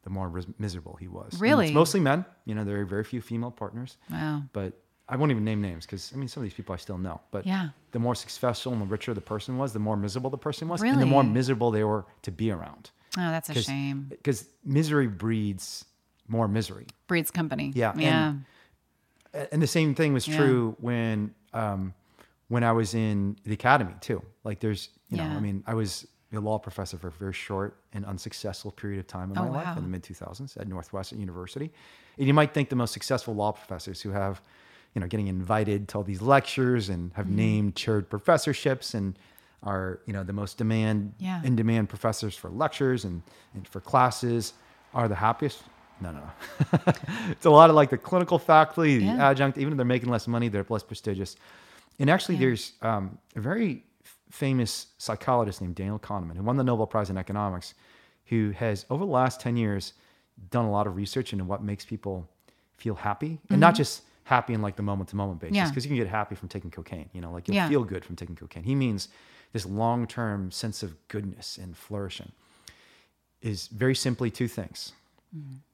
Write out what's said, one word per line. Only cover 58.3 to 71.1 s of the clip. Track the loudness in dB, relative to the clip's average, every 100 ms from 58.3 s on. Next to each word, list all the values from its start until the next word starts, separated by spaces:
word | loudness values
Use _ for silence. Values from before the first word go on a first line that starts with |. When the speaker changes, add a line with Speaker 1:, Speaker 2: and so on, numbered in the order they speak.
| 0 0
Speaker 1:
has, | 0 -2 -2 -4
over | -4
the | 0
last | 2 2 0
ten | -2 0
years, | 0 0 -6 -14 _ _ _ -20 -4
done | 0 2
a |
lot | 2 0
of |
research | -2 -4 -4 -4
into | -4
what | -4 -4
makes | -4 -6
people | -6 -8 -6 -6 -8 _ _ _ _ _
feel | -6
happy. | -4 -4 -4 -4 -8 2
And | 8
not | 8
Speaker 2:
Mm-hmm. | 8
Speaker 1:
just | 0 -2 _ _
happy | 2 2 2
in, | -2
like, | -2 -2
the |
moment-to-moment | -2 -2 -4 -4 -4 -4
basis, | -2 0
Speaker 2:
Yeah. | 0
Speaker 1:
'cause | -2
you | -2
can | -2
get | 0
happy | -2 -4 -6
from | -10
taking | -10 -10
cocaine, | -12 -12 -12 -12
you | -12
know, | -10
like, | -8 -2
you'll | 2
Speaker 2:
Yeah. | 4
Speaker 1:
feel | 2
good | 2 -6
from | -8
taking | -12 -10 -12
cocaine. | -14 -10
He | -2 0
means | 2 0 -6 -16 -20 -20 _
this | -8 -6
long-term | -2 0 0 -2 -4 -4 -4 -6
sense | -6 -8 -6
of | -10 -12
goodness | _